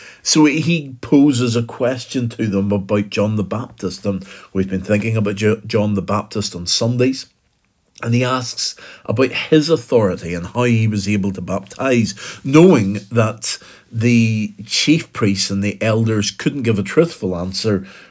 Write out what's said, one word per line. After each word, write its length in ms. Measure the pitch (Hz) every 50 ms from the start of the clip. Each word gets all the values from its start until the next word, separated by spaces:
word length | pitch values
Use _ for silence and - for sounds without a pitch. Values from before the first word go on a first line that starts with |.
| - - - - -
So 220 | - - 160 151
he 520 | 147 147 160 - 165 170 160 143 135 127 -
poses 540 | - - 151 143 139 147 131 117 127 117 113
a 80 | 120 117
question 680 | 117 - - 127 123 131 120 - - - 131 120 113
to 160 | - - 113
them 260 | 104 98 98 98 101 104
about 380 | 101 92 - 107 104 104 101
John 260 | - - 101 107 110
the 80 | 104 95
Baptist. 600 | 87 104 110 - - - - 101 90 - - -
And 200 | 101 98 92 - - - - - - -
we've 160 | 95 95 95
been 140 | 95 92 95
thinking 340 | 104 104 104 101 113 110
about 200 | 113 101 104 101
Jo-, 260 | 98 107 107 110 - -
John 280 | 110 113 107 104 104 104
the 80 | 98 87
Baptist 540 | 98 101 104 - - - 107 98 - -
on 100 | 87 87
Sundays. 600 | - - - 117 117 123 123 127 131 135 - - - _ _ _ _ _ _ _ _ _ _ _ _ _ - -
And 100 | 123 117
he 120 | 120 127
asks 500 | 127 127 127 120 - - - - - - - - - - - -
about 260 | - 110 120 135 -
his 400 | - - - - 160 156 147 160
authority 640 | 160 139 - - 131 117 107 95 87 - 82 82 87
and 140 | 85 87 85
how 160 | - 120 120
he 240 | 120 117 113 110 110
was 200 | 107 101 95 104
able 240 | 104 101 95 101 92
to 80 | 90
baptize, 1000 | 87 85 92 101 - - - - 131 135 127 120 107 95 - - - - - - -
knowing 500 | 135 139 156 175 190 170 123 101 95 104 104 - -
that 480 | 117 117 110 110 107 - - - - - - - - - _ _
the 640 | - 113 113 123 120 117 113 110 110 107 107 104 - - 107
chief 460 | - - - - 147 156 160 - - -
priests 380 | - 117 101 98 95 - -
and 120 | 98 98 98
the 180 | 101 95 -
elders 500 | 107 110 110 110 113 113 110 107 98 -
couldn't 320 | - - - 143 135 143 120
give 160 | 117 107 98
a 60 | 95
truthful 520 | - - 151 170 165 - - 107 92 90
answer 480 | 85 87 95 98 - - 110 104 92 95 - - - - -